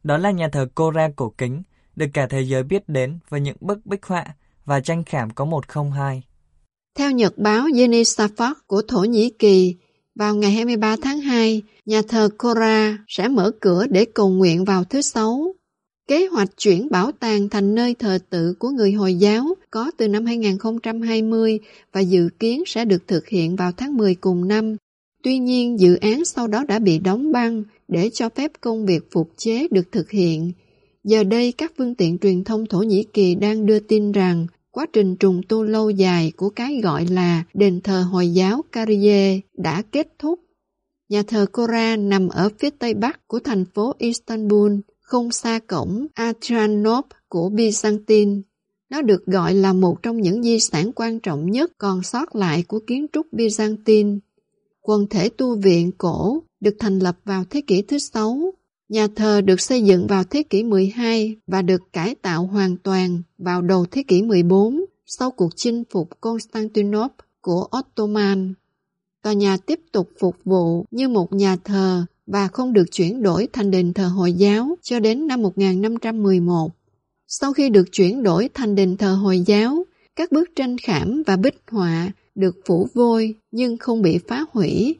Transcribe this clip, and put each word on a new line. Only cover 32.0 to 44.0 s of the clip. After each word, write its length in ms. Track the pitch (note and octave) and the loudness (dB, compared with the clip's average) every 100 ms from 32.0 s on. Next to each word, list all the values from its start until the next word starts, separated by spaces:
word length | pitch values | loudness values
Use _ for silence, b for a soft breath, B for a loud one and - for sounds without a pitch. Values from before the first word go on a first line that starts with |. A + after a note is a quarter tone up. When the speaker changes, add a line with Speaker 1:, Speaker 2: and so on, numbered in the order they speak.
| E3+ F3 | -2 2
Speaker 2:
truyền 260 | G3 F3+ | 0 0
thông 220 | G3 A3 A3 | -2 -6 -2
Thổ 120 | F3+ | -2
Nhĩ 260 | A3 G3 G#3+ | 0 0 0
Kỳ 220 | - F#3 | 0 2
đang 320 | F3 G#3 A3 G#3+ | 2 0 0 2
đưa 120 | G#3+ | 2
tin 340 | G#3+ G#3+ G#3 | 2 0 2
rằng 340 | G3+ F#3 F3 E3+ _ _ | 0 2 0 -2 _ _
quá 160 | A#3+ D#4 | -10 -2
trình 240 | A3 F#3+ F#3 | 0 0 2
trùng 240 | G3 F3+ F#3 | 2 2 -2
tu 140 | A3 | -2
lâu 280 | G#3+ A3 G#3+ | 0 0 0
dài 420 | G3 F#3 F3 D#3+ - | 2 2 2 0 -2
của 140 | G3 | -6
cái 300 | G#3 B3 C#4+ | -4 -6 -2
gọi 240 | G3+ D3+ E3+ | -2 0 0
là 380 | F#3 F3 E3+ E3+ | 0 2 0 -2
đền 260 | - G3+ F3+ | 2 2 2
thờ 260 | G3+ F#3+ F3+ | -2 0 0
Hồi 180 | F#3 F3 | 0 2
giáo 360 | F3 F#3 B3 - | 2 2 -2 -4
Karie 680 | A#3 A3 G#3 G#3 G3+ G3 F#3+ - - | -6 -2 2 4 4 2 0 -6 -6
đã 260 | E3+ D#3+ G#3+ | -4 -4 -4
kết 160 | C#4+ D#4 _ | -4 -4 _
thúc. 220 | D4 F4+ _ _ _ _ _ _ _ | -6 -6 _ _ _ _ _ _ _
Nhà 140 | G#3 | -2
thờ 240 | G#3 A3 G3 | 0 0 0
Kora 440 | - A#3 A#3 A3+ A3 | 0 -2 0 0 0
nằm 320 | G3+ G3 F#3 | 0 2 0
ở 200 | - G3 G#3 | 0 -2 -2
phía 120 | C#4+ D4 | -6 _
tây 160 | A#3 | -4
bắc 340 | G#3 A#3 - _ | -2 -4 -6 _
của 100 | A#3 | -8
thành 260 | C#4 G#3 F#3 | -2 -4 -2
phố 200 | - G#3 | -4 -4
Istanbul, 760 | - | -2